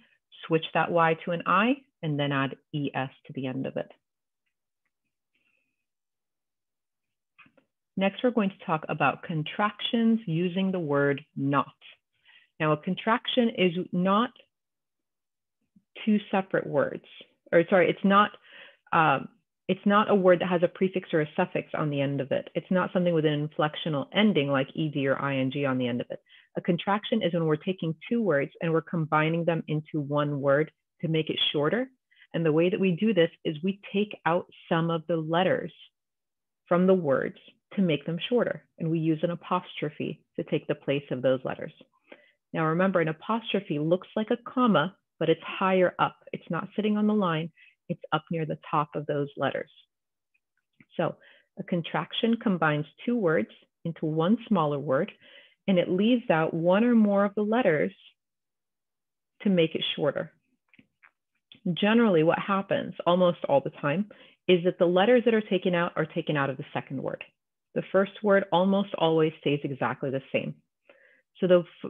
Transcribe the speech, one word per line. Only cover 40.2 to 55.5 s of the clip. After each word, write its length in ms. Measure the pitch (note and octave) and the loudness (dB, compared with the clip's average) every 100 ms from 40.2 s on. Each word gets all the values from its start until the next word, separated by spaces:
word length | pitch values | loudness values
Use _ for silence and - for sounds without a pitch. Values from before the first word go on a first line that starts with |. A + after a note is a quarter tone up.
| _ - | _ -10
to 60 | |
take 220 | E3 D#3 - | -4 -4 -4
the 80 | - | -6
place 280 | - C#3 C#3 | -4 -4 -4
of 100 | C3 | -2
those 180 | C3 C3 | 0 0
letters. 300 | C#3 - - - - _ - - _ _ _ | -2 -10 -12 -16 -20 _ -20 -20 _ _ _
Now 140 | E3 D#3 | -4 0
remember, 340 | E3 F#3+ F#3 | 0 2 0
an 100 | D#3+ | -2
apostrophe 680 | D#3+ - A3+ A3 G3+ F#3+ D3 | -4 -6 -6 -4 -6 -4 -4
looks 300 | D#3 F#3 - - | 0 -2 -2 -6
like 160 | G#3+ | -4
a 200 | F#3+ - | -6 -6
comma, 440 | - B3 F3 E3+ - _ - | -2 2 2 2 -4 _ -4
but 100 | D#3 | 0
it's 120 | D#3+ | 0
higher 500 | - - F#3+ F#3+ F3 - | -2 -4 0 2 2 2
up. 180 | C#3+ - - | -2 -4 -14
It's 160 | - - | -12 -8
not 200 | E3 - - | -8 -6 -4
sitting 220 | G#3 G#3 | -2 0
on 80 | G#3 | 2
the 80 | |
line. 380 | G#3+ F#3 D#3 E3 - - _ - | 2 0 -2 -4 -10 -20 _ -10
It's 140 | F3 - | -10 -4
up 120 | D3+ - | -4 -2
near 160 | E3 D#3 | -4 -4
the 100 | D#3 - | -6 -4
top 180 | D#3+ D3+ E3 | -2 -2 -4
of 100 | D3 | -4
those 220 | D3 C#3+ - | -4 -4 -4
letters. 320 | C3+ - - _ _ _ _ _ _ _ _ _ _ _ _ - | -4 -4 -8 _ _ _ _ _ _ _ _ _ _ _ _ -4
So 180 | D#3 - - - _ - | -4 -4 -16 -20 _ -14
a 40 | |
contraction 720 | - F3 D#3+ D#3+ D#3+ - A3+ A3+ | -6 -4 -4 -6 -6 -2 -2 0
combines 440 | A3+ F3+ D#3+ D3+ D3+ - - | 0 0 0 0 -4 -8 -4
two 100 | A#3+ | 0
words 340 | F3+ D#3 - - _ _ E3+ | 2 0 -2 -8 _ _ -10
into 220 | E3 D#3+ | -6 -4
one 300 | D#3 E3 A#3 - | 0 2 0 0
smaller 320 | F#3+ D3+ C#3+ | 0 0 -2
word, 320 | C#3 C3 G3+ - - - - | -2 -2 -2 -8 -20 -20 -20